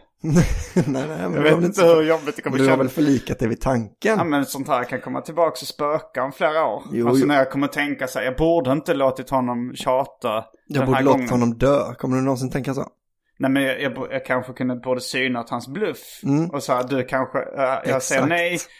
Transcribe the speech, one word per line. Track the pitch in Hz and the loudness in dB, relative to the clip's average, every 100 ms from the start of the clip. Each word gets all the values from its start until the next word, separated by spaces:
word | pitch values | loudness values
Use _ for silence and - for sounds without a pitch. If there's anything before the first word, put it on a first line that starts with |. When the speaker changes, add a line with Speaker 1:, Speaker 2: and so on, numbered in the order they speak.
| _ | _
Speaker 1:
<laughs> | _ | _
Nej, | 160 143 - - - 180 151 | 2 4 4 0 0 0 0
nej, | 131 147 | -2 -4
men | 156 | -6
Speaker 2:
Jag | 180 | -4
Speaker 1:
det | 170 | 2
Speaker 2:
vet | 156 | 4
Speaker 1:
var | 160 | 4
väl | 175 | 4
Speaker 2:
inte | 202 | 4
Speaker 1:
så | 170 165 | 6 8
Speaker 2:
hur | |
jobbigt | 156 160 147 - | 6 2 0 -6
det | |
kommer | 143 131 | -2 2
Speaker 1:
Men | 135 | 4
du | |
har | 131 | 4
Speaker 2:
kännas. | 131 165 | 2 2
Speaker 1:
väl | 143 | 2
förlikat | 131 - - | 2 0 -2
det | 117 | -2
vid | 117 | 0
tanken? | 135 123 107 - 202 214 | 0 0 -2 -4 0 2
Speaker 2:
Ja, | |
men | 170 143 131 | 2 0 -2
sånt | 135 135 | -6 -2
här | 123 | -2
kan | 123 131 | -2 -6
komma | - 135 | -6 -8
tillbaka | 131 156 160 - | -6 0 0 0
och | 139 | -10
spöka | - 147 151 - - | -6 -2 -2 -4 -6
om | 131 | -6
flera | - 165 156 143 | -2 0 2 0
år. | 104 - | -2 -6
Speaker 1:
Jo, | 117 120 | -2 2
Speaker 2:
Alltså, | 131 | 4
Speaker 1:
jo. | 139 | 4
Speaker 2:
när | 143 | 4
jag | 135 | 2
kommer | 139 143 | 0 -2
tänka | 147 143 139 131 | -2 -4 -4 -6
så | 131 | -4
här, | 127 | -4
jag | 127 | 0
borde | 160 170 127 | 2 2 2
inte | 143 - | 0 0
låtit | 143 135 131 123 | 2 2 0 -4
honom | 135 123 123 123 - | -2 -2 -4 -6 -6
tjata | 135 127 135 - 117 110 - _ _ | -2 0 -2 -4 -4 -4 -6 _ _
Speaker 1:
Jag | 131 | -2
Speaker 2:
den | 131 | 2
Speaker 1:
borde | 135 | 2
Speaker 2:
här | |
Speaker 1:
låtit | 135 131 | 4 4
Speaker 2:
gången. | 123 | 2
Speaker 1:
honom | 123 120 117 | 2 0 2
dö. | 127 143 107 | 2 2 0
Kommer | 120 135 127 | -4 -2 0
du | |
någonsin | 135 127 127 | 0 -2 -4
tänka | 143 131 | -4 -4
så? | 135 - - _ _ _ _ | -6 -8 -14 _ _ _ _
Speaker 2:
Nej, | 135 | 0
men | 135 | 2
jag, | 135 - | 0 -2
jag | 139 135 | -4 -4
bo-, | - | -6
jag | 135 - | -6 -2
kanske | 127 127 | -4 -4
kunde | 123 127 123 | -6 -4 -4
både | 131 127 | -2 -4
syna | 120 131 131 120 | -2 -2 -2 -2
att | 117 | -4
hans | 120 120 | -8 -8
bluff. | 151 202 135 - - | -6 -6 -6 -14 -8
Speaker 1:
Mm. | 139 147 170 | 0 0 0
Speaker 2:
Och | 143 | -4
så | - | -2
här, | 123 | -2
du | 123 135 | 0 -2
kanske, | 123 135 127 139 | -2 -2 -2 -4
eh, | - - 131 131 - | -6 -2 -2 -2 -2
jag | 135 | -2
säger | - 135 | 0 0
Speaker 1:
Exakt. | 139 | 2
Speaker 2:
nej. | 170 175 175 - - | 0 0 -4 -8 -18